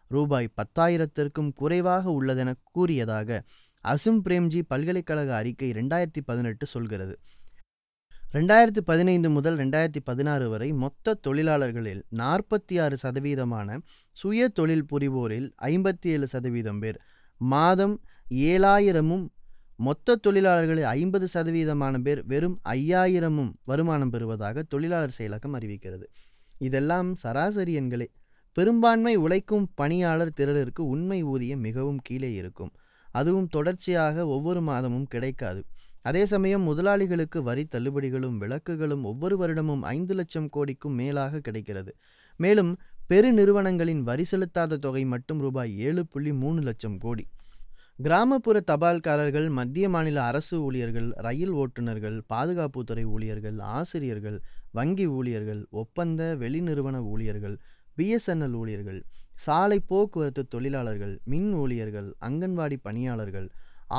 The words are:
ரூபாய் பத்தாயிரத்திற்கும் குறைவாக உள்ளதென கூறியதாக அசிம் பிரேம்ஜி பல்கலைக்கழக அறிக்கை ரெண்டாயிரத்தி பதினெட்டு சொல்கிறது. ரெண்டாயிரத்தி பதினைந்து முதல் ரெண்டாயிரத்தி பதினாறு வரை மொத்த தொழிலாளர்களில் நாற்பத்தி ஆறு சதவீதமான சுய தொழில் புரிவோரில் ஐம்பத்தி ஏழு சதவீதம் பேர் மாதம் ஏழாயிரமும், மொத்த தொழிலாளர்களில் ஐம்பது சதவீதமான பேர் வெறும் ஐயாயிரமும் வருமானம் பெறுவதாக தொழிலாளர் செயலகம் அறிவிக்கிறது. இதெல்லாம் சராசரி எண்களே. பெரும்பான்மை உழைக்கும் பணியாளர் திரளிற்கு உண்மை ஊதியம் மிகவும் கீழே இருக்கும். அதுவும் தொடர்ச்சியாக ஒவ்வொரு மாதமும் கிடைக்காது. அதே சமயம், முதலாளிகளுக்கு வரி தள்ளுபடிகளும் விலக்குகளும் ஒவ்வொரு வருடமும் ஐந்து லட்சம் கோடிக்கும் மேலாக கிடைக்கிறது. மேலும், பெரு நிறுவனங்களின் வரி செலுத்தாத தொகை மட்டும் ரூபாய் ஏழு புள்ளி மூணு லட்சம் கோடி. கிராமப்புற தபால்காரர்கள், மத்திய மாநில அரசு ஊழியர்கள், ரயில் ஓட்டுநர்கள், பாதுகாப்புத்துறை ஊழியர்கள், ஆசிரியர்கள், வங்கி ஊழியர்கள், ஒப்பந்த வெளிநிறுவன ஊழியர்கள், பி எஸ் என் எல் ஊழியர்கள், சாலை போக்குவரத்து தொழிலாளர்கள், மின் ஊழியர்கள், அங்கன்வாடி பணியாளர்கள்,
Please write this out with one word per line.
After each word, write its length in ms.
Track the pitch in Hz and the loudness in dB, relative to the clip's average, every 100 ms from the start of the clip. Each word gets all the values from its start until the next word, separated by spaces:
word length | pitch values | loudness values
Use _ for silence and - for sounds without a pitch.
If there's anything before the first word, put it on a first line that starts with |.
| - | -4
ரூபாய் 420 | 135 147 139 117 | 0 2 2 0
பத்தாயிரத்திற்கும் 1000 | - 107 - 170 170 160 - 143 147 151 | -4 -4 2 4 4 0 -2 -2 -2 -4
குறைவாக 580 | - 147 175 180 180 185 | -2 0 2 2 2 2
உள்ளதென 420 | 151 131 131 127 127 _ | 0 2 0 0 -4 _
கூறியதாக 680 | 170 180 147 113 110 107 113 - - _ _ - | 0 2 2 0 -2 -2 -6 -8 -18 _ _ -2
அசிம் 360 | 143 - 226 | 0 2 2
பிரேம்ஜி 380 | 185 180 170 165 165 | 2 2 2 0 -2
பல்கலைக்கழக 640 | 135 156 180 165 151 139 120 | -2 -2 -2 -2 -2 -2 -2
அறிக்கை 360 | 113 123 135 | -2 -4 -4
ரெண்டாயிரத்தி 500 | 110 123 165 175 156 139 | -2 -2 0 -2 -4 -4
பதினெட்டு 400 | 120 120 110 143 | -2 -2 -4 -8
சொல்கிறது. 500 | 123 117 104 95 - - - - - - _ _ _ _ - - | -6 -6 -6 -8 -10 -16 -20 -20 -20 -20 _ _ _ _ -14 -4
ரெண்டாயிரத்தி 480 | 143 175 220 233 214 170 | 0 6 8 8 6 2
பதினைந்து 420 | 165 180 180 165 | 4 6 6 4
முதல் 280 | 147 147 160 | 4 2 2
ரெண்டாயிரத்தி 440 | 135 151 160 151 | 2 2 2 -2
பதினாறு 420 | 135 123 147 143 120 | -4 -2 0 0 0
வரை 180 | 110 127 | -2 -2
மொத்த 400 | 147 131 - - | -2 -2 -4 -2
தொழிலாளர்களில் 880 | 214 - 139 160 151 131 117 110 95 - 113 | -2 0 0 2 2 2 -2 -4 -6 -8 -4
நாற்பத்தி 600 | 123 175 208 214 - 175 | 0 0 2 -2 0 0
ஆறு 140 | 156 139 | 0 0
சதவீதமான 760 | 131 127 143 139 123 113 101 120 - - _ - | -4 -4 -2 -2 -2 -2 -4 -8 -12 -20 _ -8
சுய 300 | 196 220 247 | -2 2 2
தொழில் 380 | 208 160 160 147 | 2 2 2 0
புரிவோரில் 640 | 143 139 131 117 107 135 - | -2 0 0 -2 -4 -6 -6
ஐம்பத்தி 460 | 127 170 190 180 175 | -2 0 2 0 0
ஏழு 200 | 156 135 | 0 -2
சதவீதம் 520 | 127 123 120 110 104 | -4 -4 -4 -4 -4
பேர் 200 | 110 107 - _ _ - | -6 -8 -12 _ _ -4
மாதம் 540 | 127 135 165 185 196 208 - - - 127 147 | 2 4 6 6 4 0 -8 -16 -6 0 4
ஏழாயிரமும், 800 | 180 196 202 202 165 156 180 170 - - - - - | 6 8 8 6 4 2 0 -4 -12 -20 -20 -16 -4
மொத்த 400 | 120 147 - 233 | -2 0 2 4
தொழிலாளர்களில் 720 | 208 196 190 175 160 160 135 | 4 6 6 6 4 2 0
ஐம்பது 360 | 123 175 190 185 | 0 0 0 0
சதவீதமான 680 | 175 165 165 156 147 139 131 | -2 0 0 0 0 0 0
பேர் 240 | 127 143 98 | 0 -2 -2
வெறும் 340 | 135 175 180 - | -2 0 -2 -4
ஐயாயிரமும் 840 | 123 147 180 185 180 165 151 127 - | -2 2 2 4 4 2 0 -2 -4
வருமானம் 460 | - 139 165 156 135 | -4 0 2 2 0
பெறுவதாக 540 | 117 113 110 104 120 | -2 -4 -4 -4 -6
தொழிலாளர் 520 | 156 139 160 175 147 123 | -4 -4 -2 -2 -2 -4
செயலகம் 380 | 107 104 135 139 | -8 -8 -8 -8
அறிவிக்கிறது. 500 | 107 101 95 92 92 - - - _ - | -8 -10 -12 -14 -16 -20 -20 -20 _ -8
இதெல்லாம் 520 | 135 135 143 175 180 180 | -2 0 2 0 0 -4
சராசரி 580 | 123 120 175 208 180 156 | -4 -2 0 0 -2 -2
எண்களே. 280 | 131 120 117 _ - _ _ - | -2 -4 -6 _ -20 _ _ 2
பெரும்பான்மை 580 | 190 233 233 226 226 220 | 4 6 6 6 4 4
உழைக்கும் 500 | 160 190 - 214 196 - | 4 2 0 0 0 -2
பணியாளர் 600 | 143 175 175 160 165 151 | 0 2 2 2 0 0
திரளிற்கு 440 | 139 147 131 - | 0 2 0 -4
உண்மை 380 | 156 135 180 196 | -2 -2 -2 -2
ஊதியம் 360 | 151 135 123 139 | -2 -2 -2 -4
மிகவும் 420 | 110 117 139 139 | -4 -2 -2 -4
கீழே 280 | - 127 131 | -6 -6 -6
இருக்கும். 400 | 104 90 - 87 - _ _ - | -6 -8 -10 -12 -14 _ _ -8
அதுவும் 400 | 120 147 190 180 | -2 2 2 0
தொடர்ச்சியாக 800 | 156 151 180 - 175 156 151 170 | 0 0 -2 0 2 2 0 -2
ஒவ்வொரு 340 | 139 156 180 | -2 -2 -2
மாதமும் 460 | 160 131 127 120 135 | 0 -2 -2 -2 -4
கிடைக்காது. 540 | 120 131 131 113 92 104 - - - | -4 -6 -4 -6 -6 -10 -14 -16 -10
அதே 240 | 120 160 202 | -2 0 2
சமயம், 400 | 202 190 196 175 | 2 2 2 2
முதலாளிகளுக்கு 720 | 147 190 202 196 175 160 170 | 2 2 2 2 0 -2 -2
வரி 200 | 123 123 | -2 -2
தள்ளுபடிகளும் 720 | 156 123 127 139 135 131 131 113 | -4 -4 -4 -2 -2 -2 -4 -4
விலக்குகளும் 640 | 101 135 - 165 156 143 | -4 -6 -6 -4 -2 -2
ஒவ்வொரு 320 | 113 117 175 190 | -4 -4 -2 0
வருடமும் 440 | 175 160 156 143 | 0 0 0 -2
ஐந்து 320 | 73 135 180 | -2 -4 -2
லட்சம் 340 | 190 170 165 151 | -2 -4 -4 -4
கோடிக்கும் 460 | 147 143 135 151 127 | -2 -4 -4 -4 -2
மேலாக 440 | 131 143 135 151 | -2 -2 -4 -6
கிடைக்கிறது. 520 | 139 110 101 98 95 - _ _ _ - | -6 -8 -8 -10 -10 -14 _ _ _ 0
மேலும், 320 | 175 214 175 180 - - - | 4 6 4 0 -8 -10 4
பெரு 220 | 185 247 | 6 8
நிறுவனங்களின் 720 | 226 202 202 196 180 170 160 | 8 8 6 4 2 2 0
வரி 220 | 120 127 175 | 0 -2 0
செலுத்தாத 480 | 190 185 - 165 151 | 0 0 0 0 -2
தொகை 240 | 139 131 131 | -2 -2 -2
மட்டும் 340 | 123 127 156 | -2 -4 -4
ரூபாய் 340 | 139 131 117 101 | -2 -2 -4 -4
ஏழு 260 | 123 175 165 | -2 -2 -2
புள்ளி 260 | 139 147 | -4 -2
மூணு 280 | 139 135 165 | -2 0 0
லட்சம் 360 | 139 113 113 98 | -2 -4 -6 -6
கோடி. 280 | 113 120 - - - - - - - - | -4 -4 -6 -12 -16 -16 -16 -16 -18 -6
கிராமப்புற 580 | 135 170 240 269 226 208 180 | 2 4 4 4 4 2 4
தபால்காரர்கள், 800 | 151 170 170 160 147 147 143 160 | 2 4 2 2 2 2 0 0
மத்திய 360 | 135 123 147 196 | 0 -2 -2 0
மாநில 280 | 175 160 147 | 2 0 0
அரசு 320 | 120 135 151 170 | 0 -2 -2 -4
ஊழியர்கள், 460 | 143 127 117 117 117 - | -2 -2 -2 0 -2 -2
ரயில் 360 | 110 123 185 | -4 -2 0
ஓட்டுநர்கள், 640 | 160 135 127 120 110 107 110 107 | 0 -2 -2 -4 -4 -6 -6 -4
பாதுகாப்புத்துறை 720 | 113 151 180 151 127 120 113 | -2 -2 -2 -4 -4 -6 -2
ஊழியர்கள், 540 | 110 107 110 107 107 107 101 | 0 0 -2 -6 -6 -8 -6
ஆசிரியர்கள், 680 | 117 170 170 139 107 104 104 - - - | -6 -4 -4 -4 -6 -6 -8 -10 -12 -10
வங்கி 360 | 113 139 190 185 | -4 -2 0 0
ஊழியர்கள், 540 | 135 123 113 107 104 - | -2 -2 -4 -6 -8 -8
ஒப்பந்த 520 | 107 113 - 170 160 165 156 | -10 -8 -4 -2 -2 -4 -4
வெளிநிறுவன 640 | 120 151 175 147 135 131 | -4 -4 -2 -2 -2 -4
ஊழியர்கள், 540 | 113 107 113 104 101 101 - - - - | -4 -2 -2 -4 -6 -10 -14 -20 -10 -4
பி 120 | 180 | 0
எஸ் 220 | 226 202 | 0 0
என் 120 | 170 | -2
எல் 140 | 143 117 | -2 -4
ஊழியர்கள், 460 | 113 104 101 95 - - - - | -6 -6 -8 -10 -12 -14 -16 -8
சாலை 440 | - 151 196 208 | 0 2 4 2
போக்குவரத்து 640 | - 190 208 175 147 135 131 | 2 0 0 0 -4 -4 -6
தொழிலாளர்கள், 680 | 120 131 139 117 104 101 98 | -4 -4 -4 -4 -4 -6 -6
மின் 280 | - 143 202 | -2 0 0
ஊழியர்கள், 560 | 185 139 120 107 104 101 - | 0 0 -2 -4 -8 -10 -10
அங்கன்வாடி 560 | 113 147 185 180 156 135 | -6 -4 -2 -2 -2 -4
பணியாளர்கள், 680 | 101 110 127 117 104 95 95 - - - - | -6 -6 -4 -4 -6 -6 -8 -10 -14 -16 -6